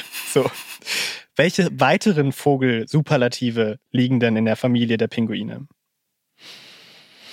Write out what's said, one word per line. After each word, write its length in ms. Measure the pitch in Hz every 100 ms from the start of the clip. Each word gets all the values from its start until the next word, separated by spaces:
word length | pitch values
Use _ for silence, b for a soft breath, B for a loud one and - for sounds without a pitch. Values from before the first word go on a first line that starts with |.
| -
<laughs> 200 | - -
So. 160 | 139 123 - - - B B B B B
Welche 340 | - 170 - 170 131
weiteren 500 | 131 185 220 156 139
Vogelsuperlative 1500 | - 143 135 131 113 107 151 147 143 123 - 123 113 107 107 _
liegen 300 | 123 123 127
denn 160 | 120 110
in 80 |
der 100 | 113 110
Familie 420 | 127 120 117 113
der 100 | 110
Pinguine? 580 | - 110 104 110 120 143 _ _ _ _ _ _ _ B B B B B B B B B